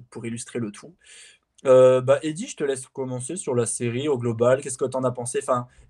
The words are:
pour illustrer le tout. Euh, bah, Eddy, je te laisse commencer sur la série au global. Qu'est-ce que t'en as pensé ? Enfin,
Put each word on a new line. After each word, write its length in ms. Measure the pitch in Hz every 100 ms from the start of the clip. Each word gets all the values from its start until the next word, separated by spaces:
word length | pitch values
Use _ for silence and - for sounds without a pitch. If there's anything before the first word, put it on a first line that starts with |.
| -
pour 140 | 120 117
illustrer 340 | 117 - 123
le 120 | 104
tout. 220 | - 147 _ _ - - _ _ _ 139
Euh, 340 | 131 127 127
bah, 180 | 127 135
Eddy, 240 | 156 156 262
je 80 | -
te 80 |
laisse 240 | 143 131 -
commencer 480 | - 127 123 127 180
sur 200 | - 120
la 100 | 110
série 420 | - 120 120 151
au 100 | 127
global. 440 | 120 110 120 135
Qu'est-ce 160 | 143 -
que 80 | 131
t'en 180 | 131
as 80 | 127
pensé ? 280 | 123 120 143
Enfin, 260 | 139 123 123 _